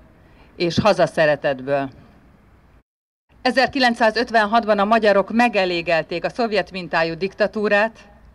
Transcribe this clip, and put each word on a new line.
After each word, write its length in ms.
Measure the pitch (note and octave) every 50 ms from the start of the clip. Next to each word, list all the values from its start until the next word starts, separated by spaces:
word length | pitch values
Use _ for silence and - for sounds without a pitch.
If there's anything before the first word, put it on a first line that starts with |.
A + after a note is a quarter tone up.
| - - _ _ - - - - - _ -
és 240 | - F3 E3+ D#3+ -
hazaszeretetből. 1120 | - G#3 F#3 F3+ E3 D3 - F3 D#3+ D3+ D3 C#3 - D3 C3+ B2+ B2+ C#3 C#3+ C#3 C#3 C3+ - - - - - - _ _ _ _ _ _ _ _ _ _ _ _ _ _ _ _ _ _ _ _ _ _ _ _
Ezerkilencszázötvenhatban 1400 | - B3+ A#3+ C4 B3+ B3+ - C#4 B3+ A#3+ A#3 - A#3+ A3 G#3+ A3 B3+ A3+ A3 A3+ G#3 G3+ A3+ A#3 G#3 G#3 G#3+ G3+
a 60 | G3
magyarok 460 | G#3 A3+ A3+ G#3+ G#3 G3 G3 F#3+ -
megelégelték 920 | G3+ A#3 A#3+ A#3+ G3+ G3+ F#3 F3+ F3 E3+ E3 F3 E3 D#3+ D#3 - F3+ E3 F#3
a 40 | E3+
szovjet 420 | - - A#3 A3 G#3 F#3+ F3 -
mintájú 420 | F3+ F#3+ F3 D#3 F3+ E3 E3 E3 E3
diktatúrát, 960 | D#3 F#3 F#3+ - - G#3 G3 - A3 G3+ G#3 G3+ G3+ G#3+ A3 A3 - - - - - - -